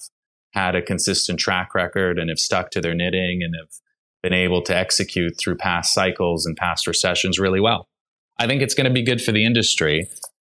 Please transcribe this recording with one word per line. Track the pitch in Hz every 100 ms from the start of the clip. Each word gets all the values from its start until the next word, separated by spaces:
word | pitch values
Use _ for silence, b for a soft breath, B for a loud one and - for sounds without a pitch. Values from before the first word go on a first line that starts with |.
| - _ _ _ _
had | 98 92
a | 90
consistent | - 92 - 92 - 87
track | - 92 92 95
record | 90 98 92 85
and | 85
have | 80
stuck | - 95 90
to | 95
their | 85 85
knitting | 90 92 90 90
and | 85 82
have | 78 - _ _ _ _
been | 90
able | 92 90 90
to | - 90
execute | 95 - 98 92 85 -
through | - 90
past | 95 85 85
cycles | - 95 - 87 82 85
and | 80
past | 90 82 -
recessions | 82 92 90 95 90
really | 95 95
well. | 110 110 - _ _ _ _ -
I | 117
think | 139
it's | 127
gonna | - 135
be | 127
good | 120 120
for | -
the | 107 113
industry. | 110 - - 78 78 92 - - _